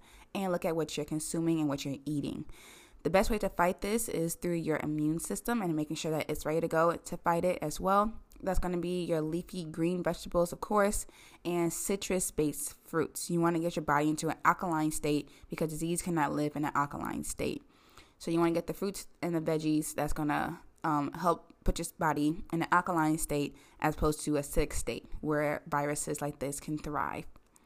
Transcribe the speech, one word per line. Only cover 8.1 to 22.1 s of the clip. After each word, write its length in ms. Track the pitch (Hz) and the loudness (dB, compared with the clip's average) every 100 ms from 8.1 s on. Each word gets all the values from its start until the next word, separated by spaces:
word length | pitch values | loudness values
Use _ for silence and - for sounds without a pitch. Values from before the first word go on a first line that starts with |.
| - - - | -2 -14 -8
That's 180 | 190 185 | -2 2
gonna 160 | 180 175 | 2 0
be 300 | 175 180 165 | -2 -2 0
your 160 | 165 | 0
leafy 420 | 156 170 170 185 | 0 -2 -4 -8
green 400 | 160 160 170 180 | -6 0 0 2
vegetables, 480 | 170 170 - 175 170 | 0 -2 0 2 2
of 80 | 127 | -2
course, 460 | - 208 202 - - - - - - | 0 4 4 2 -4 -12 -20 -10 -2
and 260 | 175 170 | 0 0
citrus-based 1040 | - - 202 - 185 - - 151 - - - | 0 -2 -2 0 0 0 0 0 -2 -8 -10
fruits. 460 | - 165 147 - - | -4 0 0 -2 -2
You 100 | 170 | 2
wanna 200 | 170 170 | 2 2
get 180 | 170 170 | 0 -2
your 80 | 151 | 2
body 240 | 147 151 | 2 2
into 180 | 156 160 | 0 -2
an 80 | - | 0
alkaline 480 | - 175 185 156 156 | 2 2 0 0 0
state 380 | - 151 147 139 - - | 0 0 0 -2 -12 -10
because 200 | - 160 | -4 -2
disease 320 | 156 165 170 | -2 -2 -2
cannot 320 | - 165 147 | 0 2 2
live 240 | 147 147 147 | 0 -2 0
in 80 | 151 | 0
an 80 | - | 0
alkaline 480 | 143 147 - - | 0 -2 -6 -6
state. 400 | - - - - - - - - - - | -6 -4 -4 -4 -10 -20 -20 -20 -20 -10
So 120 | - | -2
you 80 | 165 | 2
wanna 120 | 170 | 2
get 160 | 170 170 | 2 -2
the 60 | |
fruits 340 | - 196 190 - - | -4 -4 -4 -10 -6
and 120 | 175 | -2
the 60 | 165 | 0
veggies 560 | 160 156 156 156 151 - | 2 2 2 2 0 -2
that's 160 | 147 | 0
gonna, 480 | - 147 147 - 170 - - | 0 0 0 -2 -6 -14 -6
um, 300 | 160 151 143 | -2 0 0
help 380 | 160 175 165 - - | 0 2 0 -2 -2
put 160 | - - | 0 2
your 80 | 170 - | -2 0
body 460 | 165 | 0